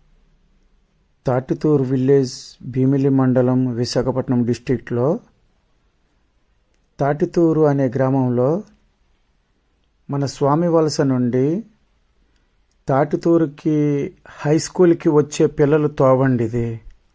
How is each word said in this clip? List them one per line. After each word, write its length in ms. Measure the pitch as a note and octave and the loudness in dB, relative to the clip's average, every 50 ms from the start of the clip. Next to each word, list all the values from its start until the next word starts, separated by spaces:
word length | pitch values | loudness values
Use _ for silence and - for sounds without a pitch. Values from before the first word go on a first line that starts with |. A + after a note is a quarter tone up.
| _ _ _ _ _ _ _ _ _ _ _ _ _ _ _ _ _ _ _ _ _ _ _ _ - | _ _ _ _ _ _ _ _ _ _ _ _ _ _ _ _ _ _ _ _ _ _ _ _ -6
తాటితూరు 560 | C3+ B2 C3 C3 - E3 C#3+ - D#3 D3+ C3+ C3+ | -4 -4 -2 -2 -4 -6 -4 0 0 0 0 0
విలేజ్, 540 | B2+ C3+ C3 B2+ C3 C#3 C#3 C3+ B2 - - - - - - - | 0 -2 0 2 2 2 2 2 0 -6 -12 -18 -20 -20 -18 -14
భీమిలి 460 | C3 A#2+ C3 C3 C3 C#3 C#3 C3+ C#3+ | -8 -4 0 0 2 2 2 2 2
మండలం, 680 | C3+ C3+ C3 B2+ B2 B2+ B2 B2+ B2+ B2+ C3 B2+ A#2+ | 2 2 2 2 2 2 2 2 2 0 0 -2 -2
విశాఖపట్నం 680 | A2+ B2 A#2 - C3 A#2+ C3 A#2 B2+ B2 - B2+ B2 A#2+ | -4 -4 -4 -2 -2 -2 -2 -2 -4 -4 -2 -2 -2 0
డిస్ట్రిక్ట్లో 760 | A2+ A#2+ - - - B2+ A#2 - - A#2+ A#2+ B2 C#3+ F#3 B3 - _ _ _ _ _ _ _ _ _ _ _ _ _ _ _ _ _ _ _ _ _ _ _ _ _ _ _ _ _ _ _ _ _ _ - | -2 -2 -4 -4 -4 -4 -4 -4 -6 -4 -2 -2 -2 -2 -4 -8 _ _ _ _ _ _ _ _ _ _ _ _ _ _ _ _ _ _ _ _ _ _ _ _ _ _ _ _ _ _ _ _ _ _ -4
తాటితూరు 640 | C#3+ C#3 D3+ D3 F#3 - - F3+ E3+ D#3+ D#3 D#3 | -2 -2 -2 -2 -4 -4 0 2 2 2 2 2
అనే 240 | D#3 D3 C#3 C#3 C3+ B2+ | 2 2 2 2 0 0
గ్రామంలో 720 | A2 C3 C3+ C3 C3+ C3+ C3 B2 A#2+ A#2+ B2 C3+ E3 G3 G#3+ - _ _ _ _ _ _ _ _ _ _ _ _ _ _ _ _ _ _ _ _ _ _ _ _ _ _ _ - | 0 -2 0 0 0 0 0 0 0 0 0 0 0 -2 -6 -10 _ _ _ _ _ _ _ _ _ _ _ _ _ _ _ _ _ _ _ _ _ _ _ _ _ _ _ -8
మన 180 | C#3 C#3 C#3+ | -6 -4 -4
స్వామి 420 | B2+ - - C#3+ C3+ C#3+ D#3+ F3 F3 | -4 -4 -2 0 0 2 2 0 2
వలస 320 | E3 E3 D#3+ D3+ D3+ - | 2 2 2 0 0 -2
నుండి 640 | D3 C3+ C3 B2 B2 A#2+ A#2 B2+ C3 C#3+ E3 G#3 A3+ - _ _ _ _ _ _ _ _ _ _ _ _ _ _ _ _ _ _ _ _ _ _ _ - | 0 0 0 0 0 0 0 0 0 0 -2 -4 -6 -10 _ _ _ _ _ _ _ _ _ _ _ _ _ _ _ _ _ _ _ _ _ _ _ -2
తాటితూరుకి 880 | C#3 C3 D#3 D3+ F3 E3+ - E3+ E3+ E3 E3 D3 D3 - - D#3+ D3+ D3+ D3 D3 C#3+ C#3+ C#3 - - _ - - | 0 0 0 0 -2 -2 0 2 2 2 2 -2 -4 -6 -4 -2 0 0 0 0 -2 -2 -4 -6 -10 _ -20 -20
హై 300 | - - - D3 D3+ D#3+ | -14 -8 -2 0 0 0
స్కూల్కి 500 | D3+ - - - F3+ E3+ E3+ E3+ - E3 | -2 -2 0 2 4 4 4 2 0 2
వచ్చే 380 | D3+ D3+ D3 D3 - - D#3+ | 2 2 2 0 0 0 0
పిల్లలు 420 | D3+ - - D3+ C#3 D3+ D#3 D3+ C#3+ | 0 0 0 0 2 2 2 0 0
తోవండి 560 | D3+ - C#3 C3 C3 B2+ C3+ C3+ B2+ A#2 A#2+ | 0 0 2 2 4 2 2 0 0 0 -2
ఇది. 360 | A2+ A#2+ A#2+ A#2 A#2 A2+ A2 - - - _ _ _ _ | -2 -4 -4 -4 -4 -6 -10 -14 -18 -20 _ _ _ _